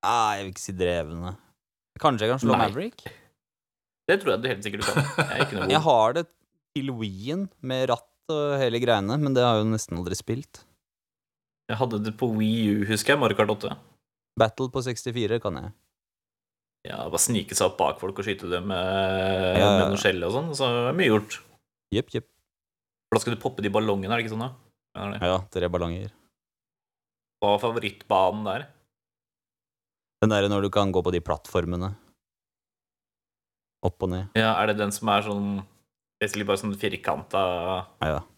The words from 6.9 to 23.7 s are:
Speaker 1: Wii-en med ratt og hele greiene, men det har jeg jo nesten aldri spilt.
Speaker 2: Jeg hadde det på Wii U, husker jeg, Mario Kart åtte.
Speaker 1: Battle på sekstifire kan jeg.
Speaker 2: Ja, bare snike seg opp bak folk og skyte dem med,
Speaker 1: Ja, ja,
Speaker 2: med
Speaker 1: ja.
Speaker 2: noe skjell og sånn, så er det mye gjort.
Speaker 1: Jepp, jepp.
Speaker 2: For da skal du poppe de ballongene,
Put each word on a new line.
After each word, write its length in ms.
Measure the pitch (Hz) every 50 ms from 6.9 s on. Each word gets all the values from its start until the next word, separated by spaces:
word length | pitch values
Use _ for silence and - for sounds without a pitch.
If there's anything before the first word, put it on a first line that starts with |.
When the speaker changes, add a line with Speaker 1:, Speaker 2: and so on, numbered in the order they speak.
Speaker 1:
Wii-en 580 | 131 113 110 104 95 92 104 127 156 190 196 185 _ _
med 280 | - 131 127 131 131 127
ratt 180 | 120 - - _ _ _ _ -
og 280 | 160 151 147 147 143 139
hele 220 | 135 123 113 120
greiene, 400 | 123 120 117 104 98 101 117 147
men 140 | 151 139 135
det 100 | 123 123
har 140 | 120 117 107
jeg 80 | 107
jo 40 | 110 110
nesten 220 | 110 - - 85 85
aldri 160 | 90 87 90
spilt. 480 | - - - 110 123 143 _ _ - _ _ _ _ _ _ _ _ _ _ _ _ _ _ _ _ _ _ _ _ _ -
Speaker 2:
Jeg 80 | - 107
hadde 220 | 131 123 113 104 104
det 140 | 110 107 -
på 140 | 131 120 110
Wii 480 | 107 110 107 113 117 110 104 104 104
U, 40 | 101
husker 280 | 101 110 104 - - 139
jeg, 60 | -
Mario 160 | 131 107 104
Kart 140 | - 107 101
åtte. 280 | 110 - - - - - - _ _ _ _ _ _ _ _ _ _ -
Speaker 1:
Battle 300 | 113 110 - - 135 127
på 120 | - 135
sekstifire 580 | 123 127 120 - - 127 113 123 110 101 113 117
kan 140 | - 104 85
jeg. 160 | 67 - 101 - _ _ _ _ _ _ _ _ _ _ _ _ _ _ _ _ _ _ _ _ _ _
Speaker 2:
Ja, 240 | - - 55 60 80
bare 100 | 78 85
snike 320 | - - 120 107 - - -
seg 140 | - 101 87
opp 100 | - -
bak 220 | 90 71 - -
folk 180 | - 95 98 -
og 80 | -
skyte 240 | 110 98 - 98 87
dem 180 | 87 90 90 101
med, 100 | 95 90
Speaker 1:
Ja, 800 | 92 95 95 98 98 95 95 95 95 95 95 92 92 90 92 90
ja, 180 | 95 104 101 95
Speaker 2:
med 60 | 87
Speaker 1:
ja. 60 | 73
Speaker 2:
noe 80 | 98 101
skjell 240 | - 104 92 90 85
og 80 | 87
sånn, 180 | 107 131 160 170 147
så 100 | 135 135
er 280 | 123 120 120 120 123 143
det 40 | 175
mye 120 | 185 131
gjort. 300 | 107 107 107 - - - - _ _ _ _ _ _ _ _ _
Speaker 1:
Jepp, 180 | - 104 - _
jepp. 160 | - 120 - _ _ _ _ _ _ _ _ _ _ _ _ _ _ _ _ _
Speaker 2:
For 40 | -
da 40 | 110
skal 160 | - 120 120
du 60 | 110
poppe 200 | - 131 127 -
de 80 | 101
ballongene, 400 | 104